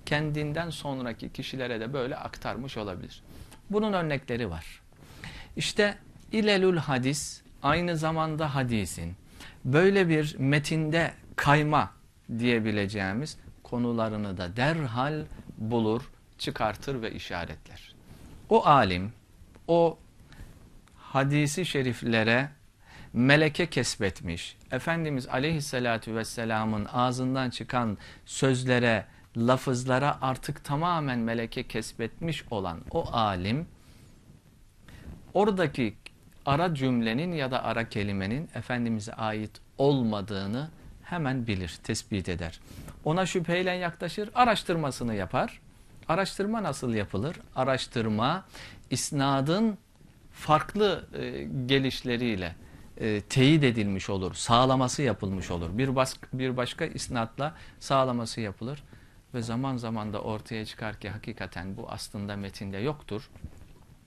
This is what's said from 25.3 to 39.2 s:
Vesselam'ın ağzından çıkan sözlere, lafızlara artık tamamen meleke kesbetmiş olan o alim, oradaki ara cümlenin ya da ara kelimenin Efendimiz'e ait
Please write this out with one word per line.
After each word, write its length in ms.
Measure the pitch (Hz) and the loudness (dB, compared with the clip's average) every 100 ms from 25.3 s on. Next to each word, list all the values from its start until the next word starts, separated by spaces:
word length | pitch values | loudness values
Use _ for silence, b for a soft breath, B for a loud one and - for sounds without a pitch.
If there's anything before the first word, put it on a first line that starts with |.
| 131 151 160 143 127 123 113 - 110 | -2 0 -2 -2 -2 0 0 -2 -4
Vesselam'ın 720 | 110 - 113 110 110 107 101 | -4 -4 -2 0 0 0 -2
ağzından 640 | 123 127 123 127 131 127 | 0 2 2 0 0 -2
çıkan 480 | - - 127 113 98 B B - | -4 -4 0 0 -2 B B -12
sözlere, 800 | - 135 127 127 123 120 107 - B B 113 | 0 2 4 4 4 4 2 0 B B 0
lafızlara 800 | 117 127 - 123 127 127 143 143 | 4 4 4 -2 2 2 2 0
artık 420 | 131 127 - 143 | -2 -4 -6 -10
tamamen 560 | - 143 175 170 143 120 | -4 -2 0 0 0 0
meleke 440 | 113 117 113 131 | 0 -2 -2 -6
kesbetmiş 840 | 123 113 - - 113 - 165 147 - | -6 -6 -6 -6 -8 -4 -6 -6 -4
olan 280 | 107 92 82 - | -4 -4 -6 -4
o 180 | 165 - | -4 -2
alim, 560 | 120 107 92 95 135 175 - B B B B B - - - - _ - B B B - | 0 2 2 0 -2 -4 -14 B B B B B -20 -20 -20 -20 _ -20 B B B -2
oradaki 640 | 175 214 190 156 - 110 - - - - - 143 | 2 4 4 0 2 -2 -2 -20 -20 -20 -8 0
ara 300 | 143 180 143 | 2 2 2
cümlenin 560 | 131 120 113 120 180 | 2 2 2 0 -2
ya 200 | 160 131 | -2 -2
da 120 | 127 | -2
ara 260 | 113 113 113 | 0 -2 -2
kelimenin 600 | 110 101 98 95 127 165 123 | -2 -2 -2 -2 -4 -6 -10
Efendimiz'e 580 | - 123 117 110 107 | -4 -2 0 -2 -4
ait 380 | - | -6